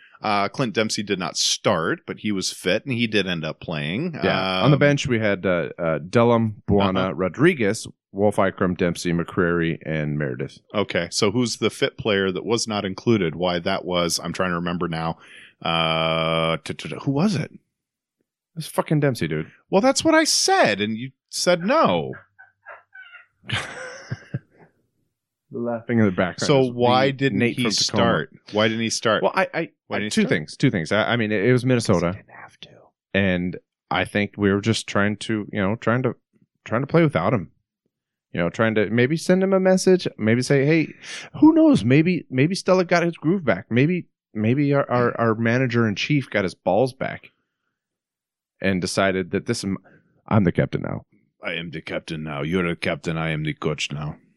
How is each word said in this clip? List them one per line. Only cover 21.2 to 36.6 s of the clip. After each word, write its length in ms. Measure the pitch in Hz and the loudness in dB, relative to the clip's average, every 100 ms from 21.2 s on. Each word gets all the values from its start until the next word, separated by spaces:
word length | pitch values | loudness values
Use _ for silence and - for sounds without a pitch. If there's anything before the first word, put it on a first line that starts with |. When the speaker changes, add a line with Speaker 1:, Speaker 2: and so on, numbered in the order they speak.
| _ | _
Speaker 1:
said 340 | - 175 175 | -4 0 0
no. 480 | 185 311 269 175 135 - - _ - _ - - _ 784 740 719 _ _ - | 2 0 2 0 -2 -10 -16 _ -20 _ -20 -20 _ -20 -20 -20 _ _ -10
Speaker 2:
<laughs> 60 | - - - - - - - - - _ _ - _ _ _ _ _ _ _ _ | -8 -8 -12 -16 -14 -14 -14 -10 -12 _ _ -20 _ _ _ _ _ _ _ _
The 60 | 117 | -8
laughing 400 | 120 117 113 117 | -6 -6 0 2
in 60 | 104 | 4
the 60 | |
background 360 | 90 90 - 107 | 2 -2 -2 2
Speaker 1:
So 140 | 139 | 4
Speaker 2:
is 100 | 131 | 2
Speaker 1:
why 360 | 120 120 123 139 | 2 2 4 2
Speaker 2:
Nate, 100 | 131 | 0
Speaker 1:
didn't 220 | 139 131 | 0 2
Speaker 2:
Nate 180 | 120 - | 0 0
Speaker 1:
he 60 | |
Speaker 2:
from 80 | 120 | -2
Tacoma. 120 | 101 | -2
Speaker 1:
start? 460 | - 131 117 85 - - - | -2 2 2 2 -2 -12 -4
Why 140 | 101 110 | 2 2
didn't 140 | 113 | 2
he 60 | 113 | -4
start? 320 | - 117 101 | -2 2 2
Speaker 2:
Well, 120 | 190 185 | 2 0
I, 140 | 185 | -2
I, 160 | - 165 _ - | -2 -8 _ -8
Speaker 1:
Why 100 | 202 | -6
Speaker 2:
I, 20 | |
Speaker 1:
didn't 140 | 107 | -2
he 80 | 220 | 0
Speaker 2:
two 0 | |
Speaker 1:
start? 80 | 202 | 2
Speaker 2:
things, 260 | 95 76 - | 0 -4 0
two 160 | 135 | 0
things. 200 | 98 78 | 0 0
I, 180 | 104 - | 0 2
I 40 | 120 | 0
mean, 160 | 107 | 0
it, 100 | 107 | 0
it 80 | 110 | 2
was 140 | 127 123 | 2 2
Minnesota. 460 | 123 113 87 87 | 0 2 2 2
Speaker 1:
He 40 | 101 | -4
didn't 100 | - - | -12 -20
have 160 | - - | -20 -20
to. 80 | - - _ _ _ | -20 -20 _ _ _
Speaker 2:
And 440 | 95 98 90 90 - _ _ - | 0 0 0 -2 -8 _ _ -4
I 160 | 90 92 | -4 -2
think 300 | 104 104 - | -2 -2 0
we 120 | 101 | 2
were 120 | 101 | 2
just 260 | 107 107 - | 0 -2 -2
trying 300 | 104 101 104 | 0 0 -2
to, 280 | - 107 95 | -4 -6 -4
you 100 | 104 | -4
know, 140 | 95 113 | -2 -2
trying 280 | - 123 | 0 0
to, 120 | 127 - _ _ _ _ | 0 -6 _ _ _ _